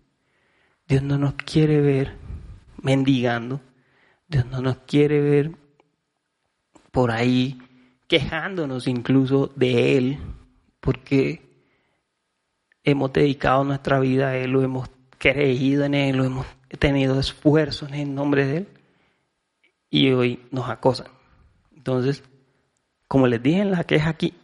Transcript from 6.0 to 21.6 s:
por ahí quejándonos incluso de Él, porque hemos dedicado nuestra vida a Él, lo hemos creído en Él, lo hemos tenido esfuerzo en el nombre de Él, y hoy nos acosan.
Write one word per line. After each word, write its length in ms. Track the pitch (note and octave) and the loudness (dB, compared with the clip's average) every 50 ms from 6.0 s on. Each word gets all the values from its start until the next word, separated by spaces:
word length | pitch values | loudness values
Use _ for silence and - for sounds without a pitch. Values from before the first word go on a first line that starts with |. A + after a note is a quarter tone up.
| _ _ _ _ _ _ _ _ _ _ _ _ _ _ _ _ _ _ | _ _ _ _ _ _ _ _ _ _ _ _ _ _ _ _ _ _
por 200 | - C3 B2+ A#2 | -2 0 0 2
ahí 480 | A2+ A#2 B2 B2+ B2+ B2+ B2+ C3 - - - - _ _ _ _ _ _ _ - | 2 0 2 2 2 2 0 -2 -4 -10 -16 -20 _ _ _ _ _ _ _ 0
quejándonos 800 | F3 E3 C3+ - D#3+ D#3+ D#3 F#3+ G3 F3+ D#3 C#3 C3 B2+ - C3+ | 0 0 2 0 -4 -4 -6 -6 -4 -4 -4 -4 -4 -4 -4 -4
incluso 640 | B2+ B2 A#2 - C3 C3+ C3+ B2+ C3+ C#3 C#3 C#3 - | -4 -2 0 2 2 2 4 2 2 0 0 -2 -2
de 420 | - B2+ B2 B2+ A#2+ B2 C#3 C#3 | 0 0 2 2 2 2 4 2
Él, 220 | C3+ B2+ C3 C#3+ D3 - - - - - _ _ _ _ _ _ _ | 2 2 0 -2 -6 -8 -12 -14 -16 -18 _ _ _ _ _ _ _
porque 840 | - C3+ B2+ - - - C#3 C3+ C3+ C#3+ D#3 - _ _ _ _ _ _ _ _ _ _ _ _ _ _ _ _ _ _ _ _ _ _ _ _ _ _ _ _ - | -4 -4 -4 -4 -4 -2 0 0 0 0 -2 -8 _ _ _ _ _ _ _ _ _ _ _ _ _ _ _ _ _ _ _ _ _ _ _ _ _ _ _ _ 0
hemos 300 | D3+ C#3+ C#3 C#3 C3 C3+ | 0 0 2 0 -2 0
dedicado 520 | D#3 D3+ C#3+ C3 - - C3+ C3 C3+ C#3 | 0 0 0 0 0 -2 0 0 2 0
nuestra 360 | C#3 C#3 C#3 - C#3+ C#3 C3+ | 0 -2 -4 -2 0 0 0
vida 280 | C3+ C3 C3 C3 C#3 C3+ | 2 0 0 0 0 -2
a 80 | C3 | -2
Él, 140 | C3 B2+ B2+ | -4 -2 -2
lo 120 | C3 C3+ C3 | 0 0 0
hemos 260 | C3 C3 C3 C3 - - _ _ _ _ - | 0 -2 -6 -8 -10 -14 _ _ _ _ -2
creído 680 | - D3 C3 C#3 C#3+ C3+ B2+ B2 C3 C3+ C#3 C#3+ C#3+ | 0 0 2 2 2 0 0 0 0 0 0 0 0
en 100 | C#3+ C#3+ | 0 0
Él, 220 | C#3+ C#3 C3+ C3+ | 0 0 0 0
lo 80 | C3 C3 | 0 0
hemos 220 | C3 C3 C3 C3 - - _ _ _ - - | -2 -2 -4 -8 -10 -12 _ _ _ -6 -2
tenido 420 | - D3 C#3 C#3 C3+ C3+ C3 C3+ | -2 0 0 2 0 0 0 0
esfuerzo 680 | C3+ - - - - D#3 C#3+ D#3+ D#3 C#3+ - - D3+ | -2 -4 -6 -2 2 2 4 4 2 0 -4 -8 -12
en 80 | C#3 C#3 | -10 -8
el 200 | D3 D3 C#3+ C#3 | -8 -8 -6 -6
nombre 320 | C#3 C#3+ D3 C#3 C#3 C#3 | -4 -2 0 0 0 0
de 100 | C3+ C#3 E3 | 0 -2 -4
Él, 100 | G3+ - - _ _ _ _ _ _ _ _ _ _ _ _ _ _ _ _ _ _ _ _ _ _ _ | -6 -10 -14 _ _ _ _ _ _ _ _ _ _ _ _ _ _ _ _ _ _ _ _ _ _ _
y 200 | D#3 D3 C#3 C3+ | 0 2 2 2
hoy 360 | B2+ B2+ B2 B2 A#2+ - - - | 2 2 2 0 -2 -4 -10 -10
nos 180 | - C3 B2 A#2+ | -8 -8 -6 -6
acosan. 400 | A2 - - C3+ A#2+ - - - - _ _ _ _ _ _ _ _ _ | -6 -2 0 0 0 -2 -4 -16 -20 _ _ _ _ _ _ _ _ _